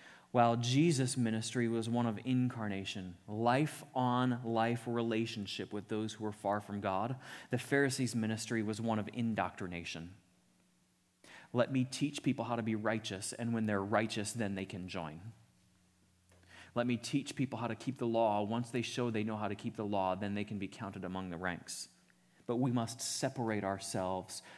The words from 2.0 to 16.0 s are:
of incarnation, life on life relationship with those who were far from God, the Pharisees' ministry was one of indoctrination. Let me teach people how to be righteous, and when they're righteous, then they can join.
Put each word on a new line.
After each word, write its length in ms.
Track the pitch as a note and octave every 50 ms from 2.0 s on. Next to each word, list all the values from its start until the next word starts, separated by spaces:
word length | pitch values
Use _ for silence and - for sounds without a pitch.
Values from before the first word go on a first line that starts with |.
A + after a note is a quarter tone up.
| A#2+
of 160 | A#2 G#2+ G#2 -
incarnation, 920 | B2+ B2+ B2+ B2+ B2 B2 A#2 A2 G#2 G2 G2 F#2+ - - G#2 F#2 F#2 F2+ - -
life 560 | - G#2+ A2 A#2 A#2+ B2 C3+ D#3 D3 - - - - -
on 480 | C3 B2+ B2 B2 B2 B2+ B2+ B2 A#2+ B2
life 380 | A2+ A2+ A2+ A2+ A#2 A#2 A#2 -
relationship 880 | A#2+ A#2 A#2+ A#2 A#2 A2 A2 A2+ A2+ - G#2+ G2+ G2+ - - A#2+ - G#2
with 160 | G#2 - -
those 240 | A2+ G#2+ A2 G#2+ -
who 100 | - G#2+
were 80 | G#2+
far 300 | G2+ - - G2 G#2 G#2
from 180 | G#2 - G#2 G2+
God, 400 | G2+ G2 F#2+ F#2+ G#2+ B2+ C3+ C3 - - - - - -
the 100 | B2+ B2
Pharisees' 560 | - - C#3+ C#3 C#3+ C3+ C3 - C3 A2+ A#2+
ministry 480 | A#2 A2 A2 A2+ G#2+ - - A#2+ A2+ G#2
was 160 | G#2+ A2 G#2
one 180 | A2+ A2+ A2
of 120 | G#2+ G2 - -
indoctrination. 1000 | A#2+ A#2 A2+ G#2+ G2 F#2 F2+ - - G2+ F2+ F2 E2+ E2+ - - E2 D#2+ F2 G2 - _ _ _ _ _ _ _ _ _ _ _ _ _ _ _ _ _ _ _ _ - - - - - -
Let 220 | - B2 A#2+ - C3+
me 100 | C3 B2+
teach 400 | C3 - - C#3+ D3 C#3+ - -
people 220 | C#3 B2+ B2+ A2+
how 100 | A#2+ A#2+
to 80 | A#2 A2
be 120 | A2+ A2
righteous, 580 | G#2+ G#2+ A2 A2 A2+ A2+ - G2+ F#2+ G2+ - -
and 200 | - A#2 A#2 A#2
when 120 | A2+ A2
they're 180 | G#2+ G#2 G2 G2
righteous, 480 | G2+ A2+ G#2+ A2 G#2+ - A2 G2+ G2+
then 240 | - A#2 A2 G2 G2
they 100 | F#2+ G2
can 220 | - - F2+ F2+
join. 460 | F2+ G2+ F#2+ E2 D2+ D2+ E2 G2 A2+ - - - _ _ _ _ _ _ _ _ _ _ _